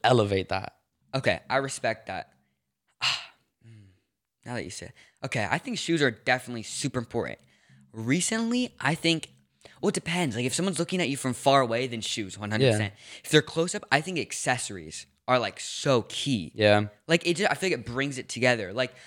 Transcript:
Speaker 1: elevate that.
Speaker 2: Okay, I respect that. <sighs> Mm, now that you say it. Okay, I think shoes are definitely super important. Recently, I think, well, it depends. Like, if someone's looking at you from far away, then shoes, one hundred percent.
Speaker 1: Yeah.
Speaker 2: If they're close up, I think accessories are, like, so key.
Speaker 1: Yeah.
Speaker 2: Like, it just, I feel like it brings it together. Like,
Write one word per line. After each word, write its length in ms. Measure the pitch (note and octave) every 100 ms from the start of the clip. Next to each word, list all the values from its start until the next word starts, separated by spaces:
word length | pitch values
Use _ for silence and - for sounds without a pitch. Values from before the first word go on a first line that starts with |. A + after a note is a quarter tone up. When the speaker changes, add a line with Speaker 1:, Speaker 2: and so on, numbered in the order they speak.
Speaker 1:
elevate 460 | A2+ B2 G2+ G2 F#2
that. 260 | F#2+ - - _ _ _
Speaker 2:
Okay, 280 | C3+ B2+ E2+ -
I 80 | C3+
respect 500 | C3+ - A#2 A2+ -
that. 220 | F#2+ - _ _ _ _ _ _ -
<sighs> 60 | - - - _ _ _ A2+
Mm, 260 | A2 G2 F#2 _ _ _ _ -
now 100 | A#2+
that 80 |
you 80 | -
say 160 | - -
it. 60 | - - _ B2+
Okay, 220 | A#2+ G#2
I 80 | D#3
think 180 | - A3
shoes 240 | - E3
are 100 | C#3
definitely 520 | A#2 - B2+ - A#2+
super 360 | G#2 - C#3+ C3
important. 380 | A2+ A#2+ D2+ - _ _ _ - _
Recently, 800 | A2 A2+ E3 F3 A3+ A3+ B3 B3 -
I 160 | C3+ E3
think, 340 | E3 D#3+ - _ _ _ - -
well, 80 | F3+
it 40 | F#3+
depends. 400 | - E3+ D#3+ A2
Like, 100 | B2
if 80 | -
someone's 240 | F#3+ D#3+
looking 200 | E3+ F#3
at 100 | C#3+
you 60 | C3+
from 160 | C3
far 280 | A#2+ C#3 C#3
away, 240 | B2 A#2 B2+
then 140 | A#2
shoes, 360 | - - G2 G#2
one 120 | G#2
hundred 200 | G#2+ C3
percent. 220 | G#2+ G2+ -
Speaker 1:
Yeah. 260 | - -
Speaker 2:
If 60 | -
they're 120 | D3+
close 320 | - D#3+ F3 G#3
up, 100 | -
I 100 | C#3+
think 160 | D#3+ F3
accessories 880 | A2 - - A#2+ - G2 D#2 - - _ -
are, 100 | B2+
like, 200 | G#2 -
so 420 | - - D3+ B2+ G2+
key. 420 | - - A#2+ E2 -
Speaker 1:
Yeah. 320 | G#2 G#2 G#2 - -
Speaker 2:
Like, 180 | E3+ E3
it 80 | D#3+
just, 140 | F#3
I 20 |
feel 160 | - F#3+
like 100 | C3+
it 60 | A2
brings 320 | A#2+ C#3 C3
it 100 | A2+
together. 460 | A#2+ B2 A#2+ F#2
Like, 200 | G#2+ B2+ -